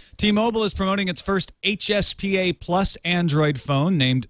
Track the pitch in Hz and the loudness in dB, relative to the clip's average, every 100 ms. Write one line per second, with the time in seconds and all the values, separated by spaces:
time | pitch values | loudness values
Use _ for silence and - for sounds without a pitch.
0 | - - 208 208 226 220 208 - 190 196 | -12 -2 2 2 2 0 -2 -2 -2 0
1 | 190 160 - 196 - - 190 214 - 208 | -2 -4 -2 -2 -4 -6 -4 -2 0 0
2 | - - 196 190 185 - - 180 190 - | 0 -2 -2 0 0 -4 -2 0 0 -2
3 | 170 175 175 147 151 139 - 139 165 170 | -2 0 2 2 2 0 0 0 2 2
4 | 127 127 | 2 0